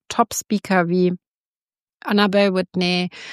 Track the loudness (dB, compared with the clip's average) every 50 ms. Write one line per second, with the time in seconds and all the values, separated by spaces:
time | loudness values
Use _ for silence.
0 | _ _ -4 -2 -2 -2 -4 -8 -6 -4 -6 -6 -2 -2 0 0 0 0 0 2
1 | 2 2 0 -2 _ _ _ _ _ _ _ _ _ _ _ _ _ _ _ _
2 | -6 -2 0 2 2 2 4 2 2 2 2 0 -2 -2 -2 -2 0 0 0 0
3 | -2 -4 -6 -12 -16 -16